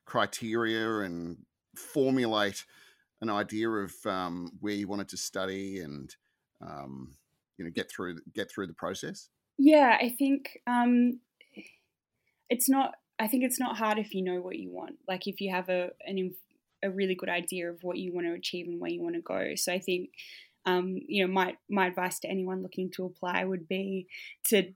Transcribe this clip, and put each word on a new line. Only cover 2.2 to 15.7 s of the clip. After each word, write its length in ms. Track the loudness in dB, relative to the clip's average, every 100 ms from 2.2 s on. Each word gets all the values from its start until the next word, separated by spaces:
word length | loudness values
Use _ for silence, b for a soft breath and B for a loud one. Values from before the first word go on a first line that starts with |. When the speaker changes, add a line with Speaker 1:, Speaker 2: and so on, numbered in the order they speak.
| 4 2 2 -2 -14 b b b b -8
Speaker 1:
an 80 | -2
idea 360 | -2 -2 -2 0
of, 240 | -2 -4 -6 -4
um, 460 | -2 -2 -4 -8 -8
where 160 | -4 -4
you 120 | -2
wanted 220 | -4 -6
to 80 | -8
study 600 | -6 -4 -4 -4 -6 -6
and, 360 | -8 -10 -12 -18 _ _ _ -18
um, 540 | -14 -12 -12 -12 -14 -18 _ _ _ -10
you 80 | -8
know, 60 |
get 180 | -6 -6
through, 300 | -6 -6 -6 -10 -6
get 160 | -6
through 160 | -4 -6
the 60 |
process? 560 | -4 -4 -4 -8 -10 -16 _ _ 6
Speaker 2:
Yeah, 400 | 10 10 10 6
I 100 | 4
think, 500 | 2 2 2 0 -10 0
um, 540 | 4 6 6 6 2 _ _ B B B B B _ _ _ _ _ -2
it's 200 | 0 4
not, 260 | 4 2 -2 _ -4
I 100 | 0
think 160 | 2
it's 160 | 2 0
not 180 | -2 0
hard 200 | 2 2
if 160 | 0
you 100 | -2
know 180 | -2 -2
what 160 | -4 -8
you 120 | -8
want. 280 | -10 -12 -12 -6
Like, 200 | -4 -4
if 140 | -4
you 100 | -2
have 180 | -2
a, 200 | 0